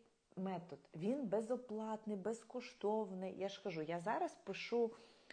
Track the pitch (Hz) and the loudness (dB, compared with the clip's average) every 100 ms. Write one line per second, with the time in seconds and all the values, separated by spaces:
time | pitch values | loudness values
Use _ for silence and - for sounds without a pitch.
0 | - _ _ - 190 180 170 139 - 160 | -18 _ _ -4 -2 -2 -4 -12 -10 -2
1 | 190 277 240 208 220 247 247 214 220 214 | 2 2 4 2 4 0 -2 -4 -2 -2
2 | 214 208 190 226 - 254 247 - 202 220 | -2 -2 0 -2 -4 -8 -8 -2 2 4
3 | 208 185 185 180 190 196 202 165 156 170 | 2 -2 -4 -2 -2 -2 -2 -2 0 0
4 | 175 277 349 - - 190 - 233 226 233 | 2 2 2 -4 -8 -6 2 4 4 2
5 | - - - | -16 -20 -16